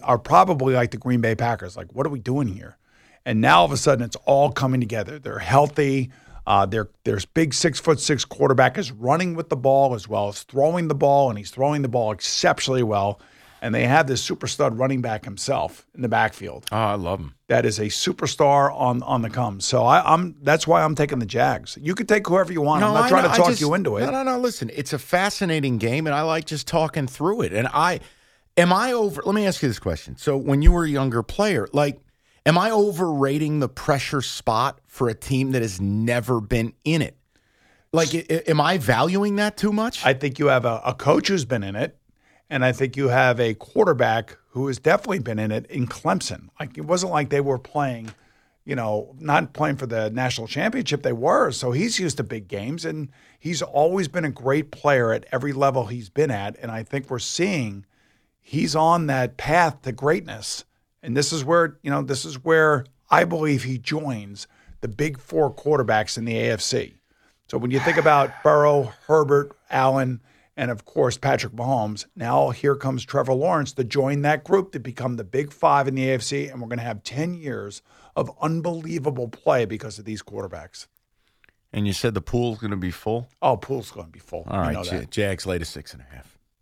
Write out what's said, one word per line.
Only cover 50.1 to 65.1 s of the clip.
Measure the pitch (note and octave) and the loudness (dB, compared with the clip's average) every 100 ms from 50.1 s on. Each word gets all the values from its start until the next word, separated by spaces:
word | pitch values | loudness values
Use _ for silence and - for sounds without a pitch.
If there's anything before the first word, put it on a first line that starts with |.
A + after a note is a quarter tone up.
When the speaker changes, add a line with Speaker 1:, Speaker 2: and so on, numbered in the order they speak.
Speaker 1:
national | A2+ B2+ B2 A2+ | -2 -4 -4 -8
championship. | - F#3+ C4 G3 D3 | -4 -4 -2 -4 -4
They | C3+ | -2
were, | A#2 C3+ A3+ G#3+ | -2 2 2 2
so | B2 B2+ | 0 -4
he's | B2 A3+ A3+ | -2 -2 -2
used | F3+ - | -4 -4
to | |
big | G#2+ A2+ F#2+ | -6 -8 -8
games, | G2+ G#2+ E3 E3 | -8 -6 -8 -8
and | D#3 C#3+ - _ _ | -8 -10 -14 _ _
he's | D#3 E3 | -8 -6
always | E3+ C#3 D#3 F#3+ E3 | -2 2 2 2 -2
been | F3 | -2
a | D#3 | -4
great | - A#2+ C#3+ D3+ | -4 0 0 -2
player | - D3 C#3 A#2 | -2 2 4 2
at | A2 - | 0 -2
every | C3 C#3+ | -4 -2
level | C3+ C#3 C3 A2 | 2 2 2 -4
he's | A#2+ G#2 | -8 -8
been | - D3+ | -2 0
at, | G#2+ G2+ A2 | 0 -6 -10
and | A#2+ | -10
I | A2+ | -10
think | A2+ C#3 C3+ | -6 -8 -6
we're | B2+ | -8
seeing | - - F#3 F3+ A#2 G2+ G2+ _ _ _ _ _ | -6 -2 -2 0 -4 -8 -16 _ _ _ _ _
he's | _ D3 E3 D3+ | _ -4 -2 2
on | D#3+ E3+ D#3 | 2 2 2
that | C3+ B2+ - | 0 -2 -4
path | - E3 E3 - | 0 4 2 0
to | - | -10
greatness. | A2+ C#3 A2 F2 G#2 G#2 - - _ _ _ | -4 0 0 -2 -12 -10 -12 -14 _ _ _
And | - B2 | -6 -2
this | C#3+ | -2
is | D#3+ | -4
where, | C3 E3+ E3 - | 0 2 2 -4
you | D3 | -6
know, | C#3+ | -4
this | C3+ C3 | -2 -6
is | D#3+ C3+ | -6 -10
where | D#3+ D#3+ D#3 D3 B2 _ _ | 2 4 4 2 -2 _ _
I | D3+ F3 | 4 4
believe | E3+ D#3 C#3 | 0 0 0
he | A#2 C3 | -2 -6
joins | - D3+ D3+ A#2 G2+ G2+ - _ _ - | -4 -6 -4 -8 -10 -16 -18 _ _ -12
the | B2 | -10
big | G2+ D3 | -4 -4